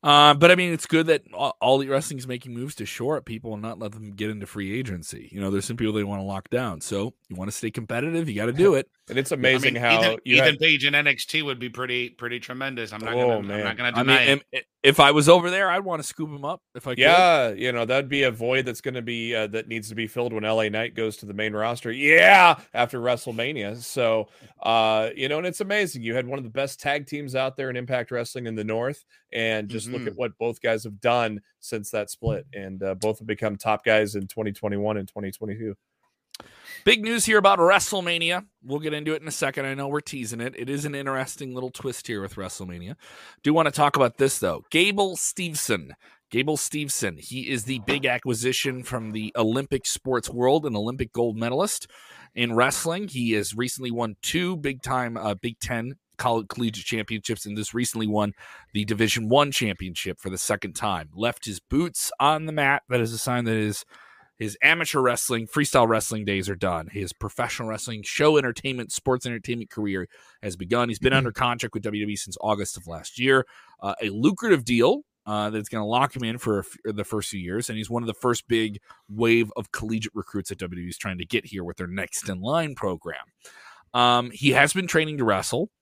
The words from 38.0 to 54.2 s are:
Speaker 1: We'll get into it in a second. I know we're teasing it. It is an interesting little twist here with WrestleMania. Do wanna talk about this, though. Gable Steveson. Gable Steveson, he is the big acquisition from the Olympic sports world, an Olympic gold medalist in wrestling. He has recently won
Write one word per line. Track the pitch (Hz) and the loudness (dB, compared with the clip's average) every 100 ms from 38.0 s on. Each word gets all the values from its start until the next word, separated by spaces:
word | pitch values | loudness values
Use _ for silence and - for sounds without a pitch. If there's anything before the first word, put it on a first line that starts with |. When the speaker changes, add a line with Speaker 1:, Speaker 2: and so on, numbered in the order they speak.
| 175 170 165 180 208 _ | -2 -2 0 -2 -6 _
Speaker 1:
We'll | 123 143 | -8 -6
get | 156 | -4
into | 151 151 | -4 -2
it | 156 | -4
in | 156 | -4
a | |
second. | - 143 135 135 | -4 -4 -2 -6
I | |
know | 135 139 | -4 -4
we're | 147 | -4
teasing | - 135 113 117 | -6 -8 -8 -6
it. | 120 - | -8 -8
It | 123 | -6
is | 143 147 | -6 -4
an | 139 | -6
interesting | 139 135 135 - 135 | -4 -4 -4 -8 -10
little | 127 127 | -8 -8
twist | - 139 120 - | -8 -8 -8 -8
here | 107 | -8
with | 98 - | -6 -8
WrestleMania. | 92 - 92 87 87 143 - - - - | -10 -10 -12 -12 -12 -16 -18 -20 -20 -4
Do | 143 | 2
wanna | 160 156 | 4 2
talk | 139 147 139 | 4 2 4
about | 127 - | 2 4
this, | 135 - | 2 2
though. | 95 78 - | -2 -2 0
Gable | 156 190 202 196 180 | 2 4 2 0 0
Steveson. | - - 180 151 - 104 69 - _ _ _ | -6 -4 -6 -4 -2 -2 -4 -20 _ _ _
Gable | 117 139 151 | -2 0 -2
Steveson, | - 151 143 - 104 78 | -4 -6 -4 -4 -4 -6
he | - 127 - | -12 -10 -4
is | 131 | -4
the | 107 131 104 | -4 -6 -2
big | 139 135 | 0 0
acquisition | 123 131 113 123 123 139 127 | -2 -2 0 0 0 -2 -4
from | 120 127 110 | -6 -6 -6
the | 107 107 120 | -6 -6 0
Olympic | 110 123 139 135 - | 2 2 -2 -4 -4
sports | - - 127 - | -6 -2 -4 -4
world, | 123 123 156 151 | 0 2 2 0
an | 107 | -4
Olympic | 110 131 123 | -6 -6 -6
gold | 120 120 107 | -2 -2 -2
medalist | 117 135 202 - - - - - - - | -4 -2 -2 -4 -10 -20 -20 -20 -14 -4
in | 120 113 | 0 2
wrestling. | 127 - 165 175 202 | 2 2 -4 -4 -6
He | 131 120 | -4 0
has | 107 101 107 | 0 -2 -4
recently | 127 - 127 | -6 -6 -6
won | 117 117 104 | -4 -4 -6